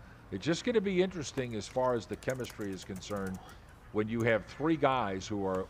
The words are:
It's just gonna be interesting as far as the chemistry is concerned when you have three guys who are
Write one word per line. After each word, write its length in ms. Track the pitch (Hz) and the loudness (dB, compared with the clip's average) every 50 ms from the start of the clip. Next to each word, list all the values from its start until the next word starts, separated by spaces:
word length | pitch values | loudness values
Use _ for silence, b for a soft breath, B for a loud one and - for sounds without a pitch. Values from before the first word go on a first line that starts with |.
| b b b b b b | b b b b b b
It's 140 | 95 98 - | -8 -4 0
just 180 | 139 170 160 - | 0 0 0 2
gonna 160 | 247 233 226 | 2 2 2
be 220 | 190 202 190 175 | 2 2 4 4
interesting 540 | 185 190 180 175 131 - - - - 120 113 | 4 2 2 -4 -6 -4 -2 -2 -2 -2 -2
as 120 | 107 101 | -4 -4
far 260 | - - 127 127 127 123 | -2 0 2 4 4 4
as 120 | 117 95 | 2 0
the 100 | - 104 | -2 -6
chemistry 560 | - - 131 131 127 120 107 - - 107 101 | -4 -2 -2 -2 -2 -2 -6 -6 -6 -6 -6
is 140 | 95 87 - | -6 -6 -8
concerned 520 | - 98 92 - - 104 101 98 95 95 92 b b b b b b b b - - | -8 -10 -8 -6 -4 -4 -4 -2 -4 -6 -8 b b b b b b b b -12 -4
when 160 | - 107 110 | 0 0 0
you 140 | 107 113 117 | 2 2 2
have 240 | 113 120 113 104 87 | 4 4 4 4 2
three 320 | - - - 139 160 165 | -2 -6 0 2 2 4
guys 500 | 151 143 135 131 127 113 98 95 95 92 | 4 4 4 4 4 2 0 -2 -4 -4
who 180 | - 107 101 98 | -4 -2 0 0
are 200 | 95 92 92 95 | 2 0 0 -2